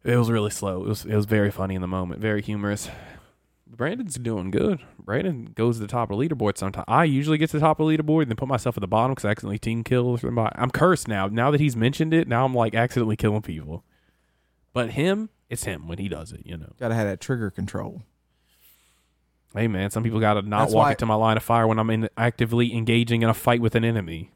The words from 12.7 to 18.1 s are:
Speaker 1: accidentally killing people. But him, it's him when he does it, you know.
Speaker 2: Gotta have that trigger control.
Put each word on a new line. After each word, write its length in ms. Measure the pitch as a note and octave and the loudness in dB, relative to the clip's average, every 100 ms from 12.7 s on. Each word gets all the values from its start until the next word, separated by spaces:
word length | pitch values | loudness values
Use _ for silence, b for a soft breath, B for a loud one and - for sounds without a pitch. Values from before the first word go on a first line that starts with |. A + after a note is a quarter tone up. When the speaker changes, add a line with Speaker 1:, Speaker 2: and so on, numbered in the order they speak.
Speaker 1:
accidentally 400 | A2+ A#2+ B2+ A2 | 2 0 2 0
killing 260 | G#2+ A2 G#2+ | 2 0 0
people. 420 | G#2+ D#2 D2 E2 _ _ _ _ _ _ _ _ _ | -4 -10 -10 -12 _ _ _ _ _ _ _ _ _
But 180 | B2+ A2+ | -6 -4
him, 380 | A2+ E3+ G3+ A3 _ _ | 0 0 0 -4 _ _
it's 140 | A#2+ | -8
him 240 | - E2+ D#2+ | -6 -8 -8
when 100 | E2+ | -8
he 100 | G2 | -6
does 240 | E2 D#2+ | -8 -12
it, 140 | - | -16
you 100 | - | -14
know. 180 | E2+ - - | -14 -14 -8
Speaker 2:
Gotta 140 | A#2+ | -4
have 140 | A2+ G#2 | 0 -2
that 120 | F#2 | -4
trigger 300 | - B2+ G#2 | -4 -4 -4
control. 540 | - G2 F#2+ - - - | -6 -6 -6 -8 -12 -18